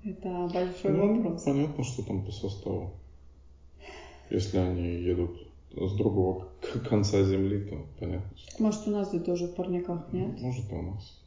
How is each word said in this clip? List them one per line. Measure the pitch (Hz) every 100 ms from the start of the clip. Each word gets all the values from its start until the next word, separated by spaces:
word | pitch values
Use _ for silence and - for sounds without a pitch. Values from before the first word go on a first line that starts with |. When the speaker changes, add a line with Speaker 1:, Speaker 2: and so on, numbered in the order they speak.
Speaker 1:
это | 214 180 196 180 175
большой | 180 180 - -
Speaker 2:
Ну, |
Speaker 1:
вопрос. | 160 202 226 185 165
Speaker 2:
понятно, | - 139 151 -
что | 123 -
там | 98 95
по | -
составу. | - 98 - - 90 90 - - - - - - - - - - - - - -
Если | 101 98 95
они | 90 90 87 87
едут | 87 87 87 - - - -
с | - 95
другого | 101 104 98 92 92 - -
к-, | - -
конца | - 107 101 101
земли, | 95 95 98 101
то | 101 76 - -
понятно, | 85 90 - -
что | - -
Speaker 1:
Может, | 214 - -
у |
нас | 208 190
где-то | 170 175
тоже | 175 175
в |
парниках, | - 180 180 180 170 -
нет? | 180 - 113
Speaker 2:
Может, | 123 117 101
и |
у | 87
нас. | 82 101 - -